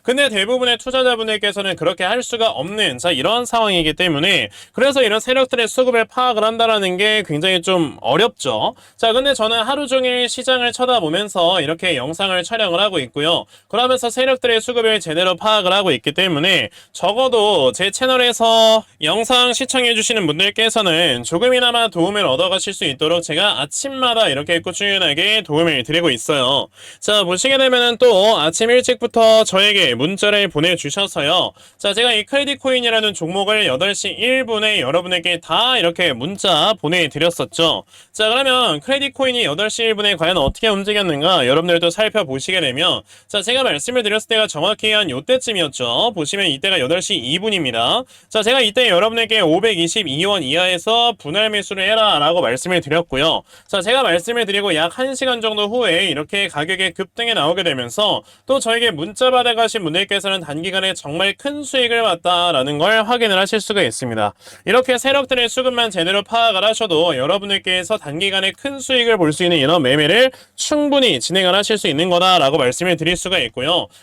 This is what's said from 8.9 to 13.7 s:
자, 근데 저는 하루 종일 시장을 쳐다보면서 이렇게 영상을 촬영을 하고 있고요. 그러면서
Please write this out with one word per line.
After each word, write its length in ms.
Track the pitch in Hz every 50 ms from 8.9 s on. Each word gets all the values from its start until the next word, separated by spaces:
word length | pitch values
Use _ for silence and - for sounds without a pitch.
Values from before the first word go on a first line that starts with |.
| _
자, 160 | - - 226 220 254
근데 160 | 262 285 269
저는 300 | - 214 220 226 233 220
하루 240 | 233 277 285 294 254
종일 400 | 262 262 254 247 247 247 247 233
시장을 420 | - - - - 254 254 240 240
쳐다보면서 920 | 233 - 254 247 254 233 170 151 156 185 208 208 - 190 170 170 190 185
이렇게 360 | 147 143 165 165 190 185 160
영상을 440 | 127 120 147 165 - 196 196 185 180 175
촬영을 340 | - 233 226 214 185 170 175
하고 220 | 202 214 190 160
있고요. 460 | 131 120 - 143 147 160 170 135 - - - - _
그러면서 440 | _